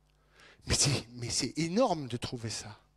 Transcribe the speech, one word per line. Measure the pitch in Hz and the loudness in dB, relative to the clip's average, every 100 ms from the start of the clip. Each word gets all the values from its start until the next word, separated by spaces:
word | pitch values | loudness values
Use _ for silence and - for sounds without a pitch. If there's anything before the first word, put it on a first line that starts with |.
| _ _ _ _ - - - | _ _ _ _ -20 -10 0
Mais | |
c'est, | - 143 131 117 | 2 4 2 -2
mais | 120 120 | -8 -4
c'est | - 127 - | -2 -2 0
énorme | 165 190 254 165 135 | 0 4 4 2 -2
de | 120 | -4
trouver | - 127 113 | -6 -6 -6
ça. | - 107 104 _ | -8 -10 -14 _